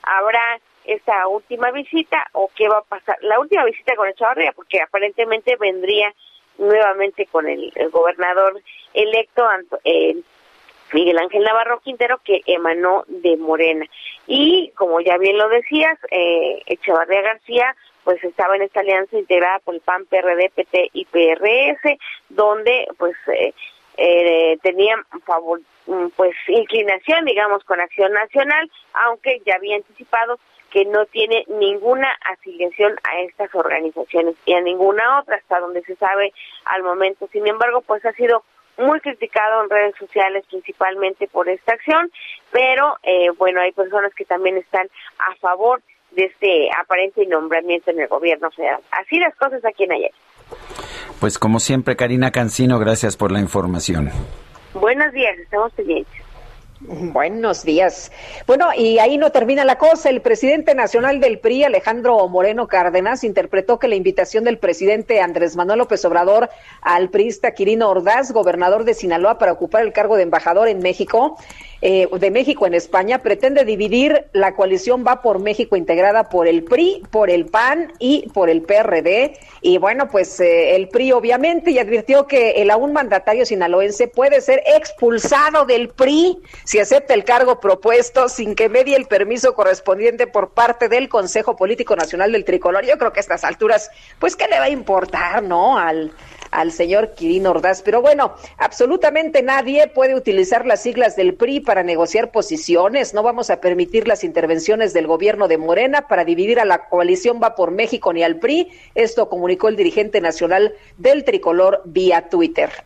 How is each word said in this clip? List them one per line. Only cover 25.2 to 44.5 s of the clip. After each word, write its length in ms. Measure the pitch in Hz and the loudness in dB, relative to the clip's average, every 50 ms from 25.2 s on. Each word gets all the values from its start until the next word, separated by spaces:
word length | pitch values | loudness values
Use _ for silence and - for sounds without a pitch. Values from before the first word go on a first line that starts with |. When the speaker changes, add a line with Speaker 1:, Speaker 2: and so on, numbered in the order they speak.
| _ | _
Speaker 1:
favor-, 340 | - 175 165 170 165 170 170 160 _ _ _ _ | -4 -4 -4 -2 -4 -6 -6 _ _ _ _ _
mm, 200 | - 185 185 175 175 _ | -8 -4 -4 -4 -6 _
pues, 180 | - 185 180 170 - - - | 0 0 0 0 -4 -4 0
inclinación, 800 | 185 233 220 - - 226 208 202 190 185 _ - 311 330 330 | 0 0 0 0 -2 -2 -2 -2 -4 -4 _ -2 -2 0 0
digamos, 360 | 285 226 196 214 208 202 202 _ | -2 -2 -2 0 0 -2 -4 _
con 160 | - 190 175 | -4 -4 -4
Acción 300 | 175 175 - - 196 196 208 | -4 -6 -2 -2 0 0 0
Nacional, 560 | 208 220 214 - 277 269 285 294 311 330 311 _ - _ _ _ | -2 -4 -2 -2 -2 0 0 0 -2 -2 -6 _ -20 _ _ _
aunque 480 | - 226 233 233 233 - 269 254 240 196 | -2 -2 -2 -2 -4 -4 -4 -4 -4 -2
ya 120 | 208 185 | -4 -4
había 200 | 185 196 202 208 | -4 -4 -6 -6
anticipado 600 | 208 202 _ _ - 247 _ - 226 226 233 240 240 _ _ _ _ _ _ | -6 -8 _ _ -20 -8 _ -2 -2 -2 -2 -6 -10 _ _ _ _ _ _
que 140 | - 202 196 | -2 0 0
no 200 | 202 208 208 214 | 2 0 0 -2
tiene 380 | 208 - 226 214 220 226 226 - - | -2 -2 -4 -2 0 -2 -2 -2 -4
ninguna 600 | 214 214 202 196 202 208 196 233 254 262 269 269 - - - 180 | -4 -2 0 0 -2 -2 0 0 0 0 0 -4 -4 -6 -8 -10
afiliación 640 | 185 _ _ 190 175 170 180 175 170 - 208 208 214 - | -10 _ _ -20 -8 -6 -6 -6 -4 -2 -2 -2 -2 -4
a 180 | _ - 151 175 | _ -8 -6 -6
estas 340 | 180 175 _ - 202 190 - | -8 -10 _ -10 -10 -6 -4
organizaciones 840 | 185 160 160 156 160 160 160 - 165 139 _ - 170 170 170 165 _ _ | -4 -4 -2 -4 -4 -4 -6 -8 -8 -12 _ -2 -2 -2 -2 -4 _ _
y 80 | - 180 | -2 -2
a 60 | 175 | 0
ninguna 580 | 180 175 180 185 190 196 202 214 226 240 269 277 | 0 -2 -2 0 0 0 2 2 0 2 0 0
otra, 160 | 285 - 214 | -2 -4 -8
hasta 240 | 208 _ _ 190 180 | -8 _ _ -4 -4
donde 220 | 180 175 180 175 | -4 -4 -8 -10
se 140 | 175 - 185 | -10 -10 -8
sabe 360 | _ 208 185 196 196 202 202 _ - - - - - _ | _ -2 -2 0 0 -2 -4 _ -12 -20 -20 -20 -14 _
al 180 | - 185 190 | -6 -6 -4
momento. 460 | 185 180 180 190 190 190 196 _ 202 - | -4 -4 -2 -2 -2 -2 -2 _ -14 -8
Sin 140 | - 208 208 | -8 -4 -2
embargo, 360 | 208 214 220 240 240 240 247 240 | -2 -2 0 -2 0 0 -2 -2
pues, 180 | - 214 208 - | -2 -6 -4 -4
ha 60 | 226 | -6
sido 300 | 220 - 247 233 233 220 _ _ _ _ _ _ _ | -4 -2 0 2 2 0 _ _ _ _ _ _ _
muy 240 | - 240 269 302 311 | -2 0 0 0 0
criticado 640 | - 285 254 _ 233 214 - 226 214 214 220 220 214 | -4 -8 -8 _ -10 -4 -2 -2 0 0 0 -2 -2
en 60 | 196 | 0
redes 240 | 208 208 208 208 202 - | 0 0 0 0 -2 -8
sociales, 460 | 202 - - 208 196 190 190 196 190 _ | -18 -6 -2 -2 -2 0 -2 -6 -8 _
principalmente 800 | - 185 - - 190 _ 190 190 190 196 196 190 196 _ 202 | -14 -14 -12 -14 -6 _ -4 -4 -2 -4 -4 -6 -4 _ -8
por 220 | 196 - 180 175 175 | -6 -4 -4 -2 -2
esta 240 | 185 190 _ - | -4 -4 _ -6
acción, 400 | 233 226 - - 311 320 349 349 _ - - - - - _ _ | -6 -4 -2 0 0 0 0 -2 _ -16 -20 -20 -20 -20 _ _
pero, 440 | - 240 262 262 262 262 277 294 - - | 0 0 2 2 2 2 0 0 -2 -4
eh, 280 | - 185 185 180 175 175 170 | -2 0 0 2 2 0 0
bueno, 240 | - 185 185 185 180 | 0 0 0 2 0
hay 120 | 180 185 | -2 -2
personas 420 | 185 - 190 185 196 208 202 202 196 | -2 -4 -4 -2 -2 -2 -2 -4 _
que 100 | - 202 | -10 -6
también 320 | _ 202 185 190 185 | _ -4 -2 -2 -2